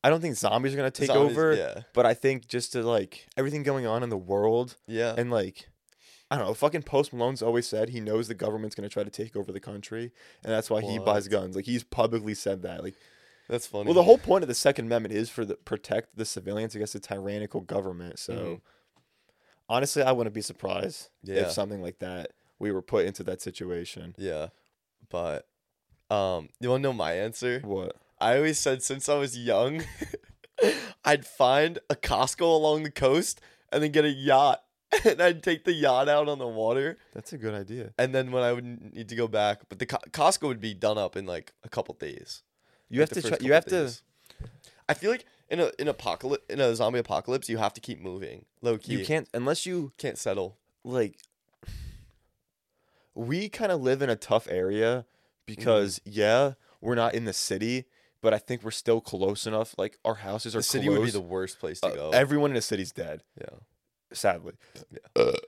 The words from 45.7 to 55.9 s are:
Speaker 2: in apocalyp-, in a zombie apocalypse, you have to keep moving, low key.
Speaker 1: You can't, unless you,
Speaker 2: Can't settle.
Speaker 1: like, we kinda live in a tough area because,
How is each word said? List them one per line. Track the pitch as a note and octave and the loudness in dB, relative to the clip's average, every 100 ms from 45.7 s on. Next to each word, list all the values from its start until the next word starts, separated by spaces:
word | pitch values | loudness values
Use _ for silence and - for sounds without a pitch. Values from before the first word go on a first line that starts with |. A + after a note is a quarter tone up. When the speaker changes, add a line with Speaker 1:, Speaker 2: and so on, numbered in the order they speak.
| - | 0
Speaker 2:
in | D3 | -4
apocalyp-, | - A#2 E2 C3 C#3+ - | -2 -4 -4 -4 -4 -4
in | B2+ | 0
a | B2+ A2+ | 2 2
zombie | A#2 B2 | 0 0
apocalypse, | A2+ E2+ G#2+ B2+ A#2+ | -2 -4 -2 -4 -2
you | A2 | -2
have | G#2 | -2
to | - | -4
keep | - A#2 | -14 -10
moving, | F#2+ F#2 F#2 - _ _ | -10 -10 -12 -14 _ _
low | A#2+ G#2+ | -2 -2
key. | - A2 | -4 -6
Speaker 1:
You | F#2+ | -2
can't, | D#3 - | -2 -2
unless | A#2 B2+ E3+ F3+ | -4 -2 -2 -2
you, | F3+ C#3+ _ | -6 -6 _
Speaker 2:
Can't | C#3 - | -8 -6
settle. | - G2 F#2 G2+ _ _ | -4 -2 -4 -10 _ _
Speaker 1:
like, | - B2+ G#2+ - - _ _ _ - - - - - _ _ _ _ _ _ _ _ _ _ | -4 0 0 -4 -20 _ _ _ -16 -14 -14 -16 -20 _ _ _ _ _ _ _ _ _ _
we | - A#2 D#3+ G#3 | -12 -4 -4 -4
kinda | - G#3+ F3 | -4 0 2
live | B2+ C3+ | 2 2
in | C3+ | 0
a | A2 | -2
tough | - A2+ - | 2 0 2
area | F#2 F#2 G#2+ A2+ B2+ A#2 _ _ _ - | -2 0 2 2 0 -6 _ _ _ -16
because, | G#2+ A#2+ A2 G2+ | -4 2 4 4